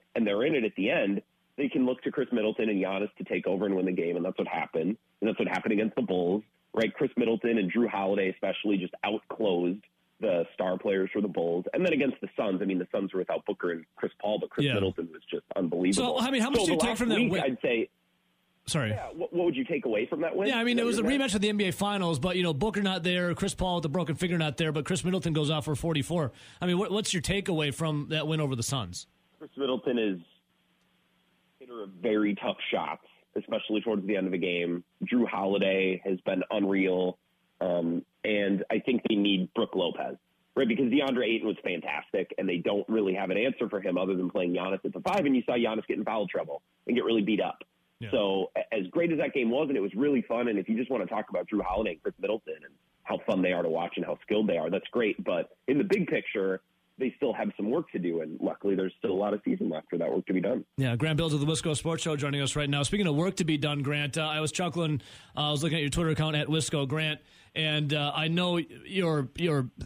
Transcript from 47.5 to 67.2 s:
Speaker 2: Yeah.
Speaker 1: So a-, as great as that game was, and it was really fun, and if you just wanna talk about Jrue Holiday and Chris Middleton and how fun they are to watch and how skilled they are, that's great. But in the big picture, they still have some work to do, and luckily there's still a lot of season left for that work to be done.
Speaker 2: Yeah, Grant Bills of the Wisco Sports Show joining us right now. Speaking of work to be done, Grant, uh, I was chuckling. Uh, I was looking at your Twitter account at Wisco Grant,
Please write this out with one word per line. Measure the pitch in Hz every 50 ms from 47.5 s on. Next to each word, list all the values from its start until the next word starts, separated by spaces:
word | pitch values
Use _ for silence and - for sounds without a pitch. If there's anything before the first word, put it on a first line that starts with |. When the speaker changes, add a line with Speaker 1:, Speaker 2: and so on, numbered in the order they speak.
| - - - _ _ _ _ _ _ _
Speaker 2:
Yeah. | 120 107
Speaker 1:
So | - 120 104 98 95 95 92 - -
a-, | 107 - - -
as | - - 90
great | - 165 170 170
as | 160 147
that | 160 139 -
game | 139 123 113
was, | 120 139 151 139
and | 139
it | 113
was | 95 101 95
really | 101 139 147 143 123
fun, | 104 - 117 120 123
and | 120 107 98
if | 90 -
you | 113
just | 110 127 -
wanna | 135 113 92
talk | 85 113 107 107 -
about | - - - -
Jrue | 107 101 92
Holiday | 90 92 104 110 95 82
and | -
Chris | _ 101 - -
Middleton | - 101 - - - 80 80 - -
and | - - _ _ _ _ _
how | _ - 101 87 -
fun | - 104 95
they | 90 90
are | 90 87 85
to | 82
watch | 80 82 85 85 -
and | - 87
how | 85 82 -
skilled | - - 107 107 110 101
they | 90
are, | 85 78 85
that's | 92 95 - -
great. | - 120 117 104 - - 92
But | - 92 85 78 - - _ _
in | - 139 147
the | 117
big | 92 190 226 170
picture, | - 156 117 - - - 107 95 95 95 92 - _ _ _ _ _ _ -
they | 131 123 -
still | - 139 127
have | 104 92 110 107 -
some | - 101 104
work | 127 170 165 -
to | - -
do, | - 87 82 82
and | 78 78 80 -
luckily | - 92 82 - - 101 98
there's | 92 95 92 - _
still | - -
a | 92 95
lot | 101 104 101
of | 104 -
season | - - 185 - -
left | 82 78 - _
for | - 82
that | 82 69
work | 58 95 -
to | -
be | 95 92
done. | 90 98 127 120 - - _
Speaker 2:
Yeah, | - 135 123 117
Grant | 113 151 160 156
Bills | 147 170 160 147
of | 147
the | 139
Wisco | 151 160 156 - 170 151
Sports | - - 160 165 - -
Show | 170 156
joining | 143 143 143 139 143
us | 139 131 -
right | 151 147 139
now. | 143 143 143
Speaking | - 196 208 202 170
of | 143
work | 147 170 196 185
to | - 180
be | 151 156
done, | 147 131 147 147 143
Grant, | 139 143 147 147 147 139 - 165
uh, | 156
I | 156 151 156
was | 156 147
chuckling. | - - 180 170 131 170 170 156 151 135 - - - - - - -
Uh, | - 147 147
I |
was | 151 143 156
looking | 165 147 165
at |
your | 147 143
Twitter | - 170 170 160
account | 151 - 156 156 156
at | 147 151 139
Wisco | 151 160 147 - - 151 139 131
Grant, | 147 156 156 156 151 -